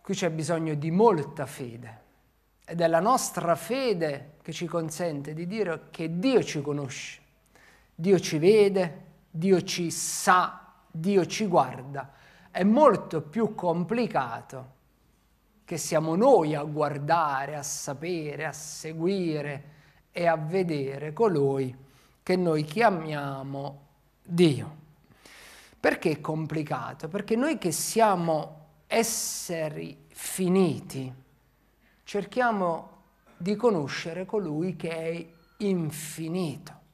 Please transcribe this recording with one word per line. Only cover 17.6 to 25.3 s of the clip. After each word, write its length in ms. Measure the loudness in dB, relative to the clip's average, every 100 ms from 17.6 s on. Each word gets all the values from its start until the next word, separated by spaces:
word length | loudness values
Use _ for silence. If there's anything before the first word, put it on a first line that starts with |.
sapere, 840 | -8 -8 -8 -8 -6 -6 -6 -6 -8
a 60 |
seguire 1120 | -8 -14 -12 -10 -2 0 0 0 -2 -4 -8 -12 -20 _ _ _
e 140 | 0 2
a 100 | 2
vedere 760 | 0 0 0 0 -2 -6 -8
colui 640 | 2 2 4 2 2 -2 -6 -20 _ _ _
che 140 | 0 2
noi 280 | 4 2
chiamiamo 1200 | 0 4 4 4 -4 -6 -6 -8 -8 -8 -8 -12 -20 _ _ _
Dio. 640 | -6 4 4 4 -4 -12 -20 _ _ _ -20